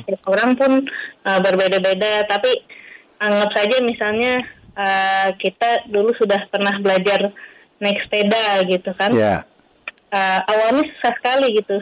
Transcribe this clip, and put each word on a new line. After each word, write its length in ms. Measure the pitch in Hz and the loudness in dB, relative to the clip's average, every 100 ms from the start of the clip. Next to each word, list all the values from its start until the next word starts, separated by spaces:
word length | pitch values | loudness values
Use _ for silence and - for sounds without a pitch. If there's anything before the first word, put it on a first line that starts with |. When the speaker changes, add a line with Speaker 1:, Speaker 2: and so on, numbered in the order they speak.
| - | -4
Speaker 1:
Setiap 180 | 190 - | -6 0
orang 180 | 196 240 247 | 0 2 2
pun, 140 | 269 262 269 - - - 196 | 4 2 0 -8 -14 -10 -2
eh, 140 | 190 | 0
berbeda-beda, 880 | 190 190 190 190 185 190 214 214 208 | 2 2 2 2 0 0 0 0 -2
tapi 200 | - 508 494 - - - - _ _ | 0 0 0 -4 -20 -20 -20 _ _
anggap 320 | 208 208 208 208 | 0 2 0 0
saja 240 | 208 262 | 0 0
misalnya 600 | 240 233 208 214 247 254 233 - - - | 0 -2 -4 -2 -2 -2 -6 -16 -20 -6
eh, 540 | 196 190 190 196 196 190 | -2 0 0 0 0 -2
kita 520 | 190 - 233 233 233 | -6 -2 0 0 -2
dulu 240 | 208 214 233 | 0 0 0
sudah 280 | 208 196 - | 0 0 -2
pernah 240 | 202 202 196 | -2 -2 -2
belajar 540 | 196 190 190 196 202 - - - _ _ | 0 2 2 0 -2 -6 -20 -20 _ _
naik 240 | 202 202 - | -4 -4 -4
sepeda 560 | 208 202 226 214 196 185 | -2 2 2 0 0 0
gitu 240 | 180 190 | -2 -4
kan. 200 | 185 196 240 | -4 0 2
Speaker 2:
Ya. 320 | 107 92 - _ _ _ - - _ | 2 0 -4 _ _ _ -18 -18 _
Speaker 1:
Eh, 300 | 196 190 190 | -2 0 -2
awalnya 480 | - 214 220 262 311 | 0 0 2 2 -2
susah 240 | - 240 240 | -2 -2 -2
sekali 320 | 247 262 269 | 0 2 2
gitu, 240 | 214 202 202 | 0 -2 -6